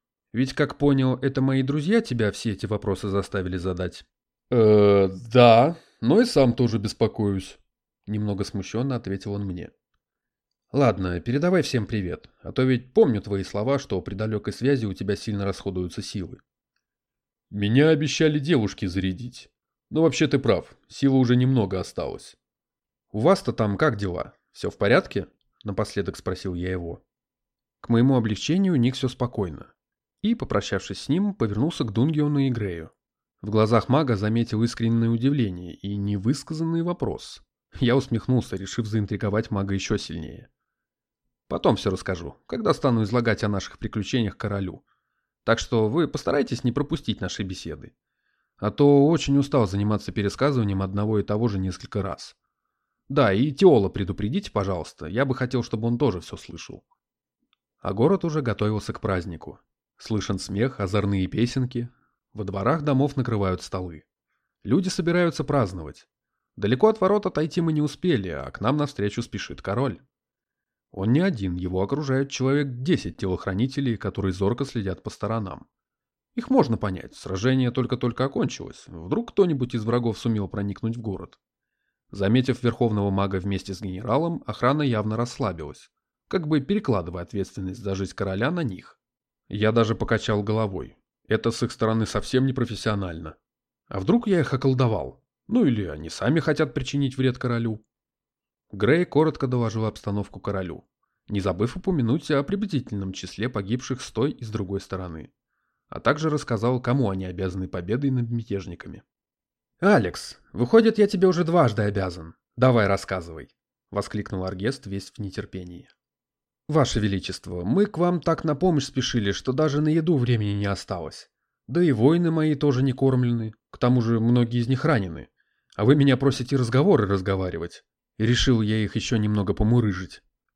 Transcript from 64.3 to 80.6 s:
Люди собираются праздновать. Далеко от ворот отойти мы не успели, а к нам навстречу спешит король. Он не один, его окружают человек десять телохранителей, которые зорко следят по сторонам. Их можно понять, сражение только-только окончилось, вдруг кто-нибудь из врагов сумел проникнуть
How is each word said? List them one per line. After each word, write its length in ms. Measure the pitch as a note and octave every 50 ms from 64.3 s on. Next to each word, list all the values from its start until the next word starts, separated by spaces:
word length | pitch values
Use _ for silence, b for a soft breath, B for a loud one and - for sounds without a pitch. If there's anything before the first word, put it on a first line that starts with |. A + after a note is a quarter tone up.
| _ _ _ _ _ _ -
Люди 260 | G2 B2 F#3+ F3+ F#3
собираются 540 | - - D#3+ E3+ F3 F3+ F3 E3+ D#3+ - C#3
праздновать. 640 | - D3 C#3 A2+ F2+ F#2 F2+ D#2 C#2+ - - _ _ _ _ _ _ _ _ _ _ _
Далеко 320 | - G#2 G2+ B2+ B2+ A3 A3
от 100 | A3 -
ворот 260 | F#3 F#3+ G#3 G#3 G3+
отойти 360 | F#3+ - D3+ D#3 C#3 - F3+
мы 100 | E3+ E3
не 100 | D#3 D3+
успели, 460 | D3+ C#3+ - - - F3+ D3+ G#2+ F#2
а 240 | F2+ D#2+ C2 C2+ C2
к 80 | - -
нам 160 | G2 A#2 C#3+
навстречу 460 | D3+ D3 C#3 - - G2+ G#2 - A#2+
спешит 400 | A#2 - - G2 - - E2+ -
король. 400 | - - G2+ A#2+ C#3 C3 F2 - _ _ _ _ _ _ _ _ _ _ _ _ _ _ _ _ _ _
Он 220 | - - G2 A2 B2+
не 80 | D#3
один, 340 | F#3 G3+ D3+ G#2+ G2 F#2 F2+
его 260 | F2+ F#2 F2 F#2 F#2
окружают 480 | G2 - C#3 D3 D3+ C3+ C3 C3 C3+ C3+
человек 520 | - - C3 C3 C#3 D3 C#3+ C#3 B2 B2
десять 360 | C3 E3 E3+ - - E2+ -
телохранителей, 800 | - G2+ F#2+ F2+ - - G2+ F#2 G2 A#2+ C3 - C#3+ C#3 B2 A2
которые 380 | - - G2 - G2 G2 F#2+ F2+
зорко 320 | F2+ G2 G2+ A#2+ - C#3
следят 360 | - - A#2+ G2 F#2+ F2+ -
по 80 | - -
сторонам. 600 | - - G#2+ G2+ A2 A2+ G2+ F2+ - - - _ _ _ _ _ _ _ _ _ _ _ _ _ _
Их 140 | A#3 A#3 -
можно 280 | C4 C4 D#3 A#2+ A2
понять, 380 | F#2+ A2 G2 F#2 E2+ - - -
сражение 560 | - - - F#2+ F#2 A2 B2+ C3 C3 B2+ A#2+
только-только 540 | A#2+ C3+ A#2+ - B2+ A#2+ - A#2+ - - C3
окончилось, 600 | C#3 - - - - - - - - - - -
вдруг 440 | - - E2 E2+ F#2 C#3+ A3 A#3 -
кто-нибудь 420 | - - F#3+ F3 D3+ B2+ B2+ B2 -
из 120 | A#2 G#2
врагов 340 | A2+ A#2+ B2 A#2 A#2 G2+ -
сумел 280 | - A#2 A2 G#2 G2
проникнуть 500 | F2 - G2+